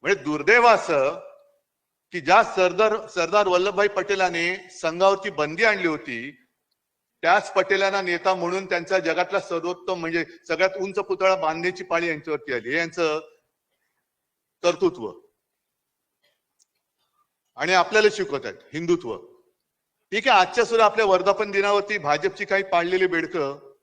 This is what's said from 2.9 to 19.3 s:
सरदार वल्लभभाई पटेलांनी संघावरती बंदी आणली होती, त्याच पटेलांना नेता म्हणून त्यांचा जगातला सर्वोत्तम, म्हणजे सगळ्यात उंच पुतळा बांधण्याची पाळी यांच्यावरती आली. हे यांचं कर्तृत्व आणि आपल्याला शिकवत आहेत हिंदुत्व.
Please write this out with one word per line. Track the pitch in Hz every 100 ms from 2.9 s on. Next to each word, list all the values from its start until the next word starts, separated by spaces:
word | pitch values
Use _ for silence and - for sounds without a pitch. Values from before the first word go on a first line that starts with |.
| 214 220
सरदार | 180 165 208 196
वल्लभभाई | 180 196 190 202
पटेलांनी | 202 185 196 185 170 170 190 -
संघावरती | - 165 170 196 190 190
बंदी | 151 151 165
आणली | 226 208 170
होती, | 151 - 117 131 143 _ _ _ _ _ _ _ _
त्याच | 165 196 196
पटेलांना | 190 185 196 196 196
नेता | 185 175 190
म्हणून | 190 170 185 190
त्यांचा | 180 170 190
जगातला | 165 160 180 196
सर्वोत्तम, | - 170 170 175 - 185
म्हणजे | 165 165 160 - -
सगळ्यात | 160 190 190
उंच | 190 190
पुतळा | 196 185 190
बांधण्याची | 190 156 160 180 180
पाळी | 180 170 170
यांच्यावरती | 156 156 147 147
आली. | 123 113
हे | 151
यांचं | 165 175 160 151 160 _ _ _ _ _ _ _ _ _ _ _ _ _
कर्तृत्व | 175 170 185 - 110 - _ _ _ _ _ _ _ _ _ _ _ _ _ _ _ _ _ _ _ _ _ _ _ -
आणि | 156
आपल्याला | 185 175 214 214
शिकवत | 208 185 139
आहेत | 117 - _
हिंदुत्व. | 151 170 175 120 98 -